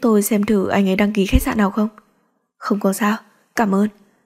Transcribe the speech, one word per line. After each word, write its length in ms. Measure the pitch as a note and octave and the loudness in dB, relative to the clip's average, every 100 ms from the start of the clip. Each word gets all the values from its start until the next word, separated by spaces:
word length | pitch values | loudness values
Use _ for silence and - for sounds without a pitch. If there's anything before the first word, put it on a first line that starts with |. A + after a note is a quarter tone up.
tôi 220 | A#3+ G#3 | 0 2
xem 220 | G3+ G#3 | 2 -2
thử 240 | G#3 G#3 F#3 | 0 0 0
anh 200 | G3+ F#3+ | 0 0
ấy 80 | F#3+ | 0
đăng 160 | G3+ | 0
ký 140 | G#3 F#3+ | 0 0
khách 160 | B3+ | 0
sạn 160 | C#4 A3+ | 0 0
nào 120 | G3 | 0
không?" 180 | G#3+ G#3+ - _ _ _ _ _ - | 0 -4 -6 _ _ _ _ _ -10
"Không 240 | - G#3 | -4 0
có 120 | G3 | 0
sao, 240 | F#3+ G#3 G#3+ - _ _ - | 0 -2 -2 -8 _ _ -2
cảm 180 | G#3+ | 0
ơn." 140 | G3 G#3 - _ _ | 0 0 -4 _ _